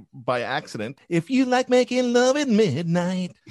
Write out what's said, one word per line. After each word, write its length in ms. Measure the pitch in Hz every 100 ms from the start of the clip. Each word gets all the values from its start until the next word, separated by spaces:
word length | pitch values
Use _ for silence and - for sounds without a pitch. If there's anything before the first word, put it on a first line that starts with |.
| 110
by 260 | 135 120 123
accident. 580 | 113 139 151 120 107 139 -
"If 180 | 170 165
you 160 | 262
like 240 | 254 247 254
making 460 | 247 247 247 247
love 240 | 240 254 285
at 100 | 277
midnight." 880 | 208 214 127 170 170 175 185 180 - -